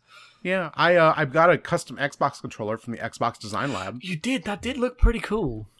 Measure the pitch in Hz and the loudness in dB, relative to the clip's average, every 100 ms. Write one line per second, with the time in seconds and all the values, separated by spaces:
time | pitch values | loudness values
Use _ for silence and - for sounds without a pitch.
0 | _ - - _ 180 190 160 - 160 175 | _ -20 -20 _ -4 -4 -4 2 4 6
1 | 160 151 151 147 170 156 - 170 - 120 | 6 4 2 4 6 4 2 -4 -4 -6
2 | 143 - 143 - 131 - 107 110 - 117 | -6 -2 -4 -4 -12 -8 -6 -6 -6 -8
3 | 113 - 117 - 107 101 139 101 95 120 | -8 -4 -4 -4 -8 -4 -4 -4 -6 -10
4 | 180 165 233 262 208 202 233 262 247 - | -8 -6 -4 -4 -4 -6 -6 -2 -4 2
5 | 214 233 - 214 156 110 107 _ | 2 2 -2 -4 -4 -6 -12 _